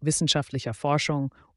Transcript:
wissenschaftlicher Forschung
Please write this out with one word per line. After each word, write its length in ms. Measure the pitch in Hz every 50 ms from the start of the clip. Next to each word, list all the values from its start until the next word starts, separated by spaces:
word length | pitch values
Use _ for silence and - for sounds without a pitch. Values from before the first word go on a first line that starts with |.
wissenschaftlicher 760 | 143 156 151 - 170 147 - 151 135 - - 127 - 120 110
Forschung 580 | - - 143 147 147 - - 151 143 139 135 - - - _ _